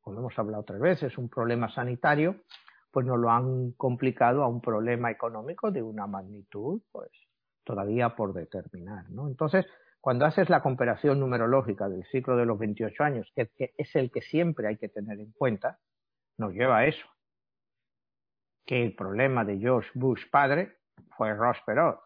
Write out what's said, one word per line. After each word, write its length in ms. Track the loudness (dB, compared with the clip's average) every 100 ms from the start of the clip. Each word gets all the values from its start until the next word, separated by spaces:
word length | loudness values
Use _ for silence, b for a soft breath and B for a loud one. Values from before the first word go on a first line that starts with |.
Como 200 | -12 -10
hemos 180 | -8 -4
hablado 240 | -4 -6
otras 180 | -8 0
veces, 380 | 2 2 -2 -6
un 100 | -8
problema 400 | -2 0 0 -2
sanitario, 760 | -4 -6 0 2 4 2 0 _ B B B B
pues 140 | -2
nos 140 | 0 2
lo 100 | 4
han 440 | 4 2 -2 -4
complicado 720 | -2 -2 0 0 4 4 4
a 60 | 2
un 140 | 0
problema 480 | -2 0 0 0 -2
económico 600 | -2 -6 -6 -10 -4 -4
de 120 | -2
una 240 | -6 -6 -6
magnitud, 760 | -8 -10 -16 -14 -8 -6 -6 _
pues, 200 | -16 -16 _ _ _ _ _
todavía 540 | -8 -4 -2 0 0 0
por 160 | -4
determinar, 760 | -4 -10 -12 -12 -16 -14 -14 -14
¿no? 180 | -10 -8
Entonces, 380 | -2 0 0 0 b b b
cuando 240 | -2 2
haces 240 | 2 4 4
la 140 | 4
comparación 580 | 4 2 0 2 2 2
numerológica 680 | 2 2 4 4 2 -2 -4
del 140 | -4 -4
ciclo 320 | -4 2 2
de 80 | 2
los 120 | 0
veintiocho 460 | -2 -2 -4 0
años, 260 | 0 0 -6
que, 160 | -4 -6
que 200 | _ -8 -6
es 180 | -2 0
el 140 | 0
que 120 | -4
siempre 460 | -2 0 0 0 -4
hay 100 | -4
que 100 | -8
tener 320 | -10 -10 -12
en 120 | -14
cuenta, 460 | -2 0 0 -6 -8 _ _ _ _ _ -8
nos 160 | -6
lleva 240 | 0 4 6
a 80 | 4
eso, 200 | 0 -12 _ _ _ _ _ _ _ _ _ _ _ _ _ _ _
que 180 | -4 0
el 120 | 0
problema 500 | -2 -6 0 2 2
de 140 | 0 -2
George 320 | 2 0 0
Bush 300 | -2 0 -2 0
padre 480 | 2 4 2 -2 _ _ _ -20 -4
fue 160 | -2
Ross 240 | 2 0 0 0
Perot 340 | 2 2 0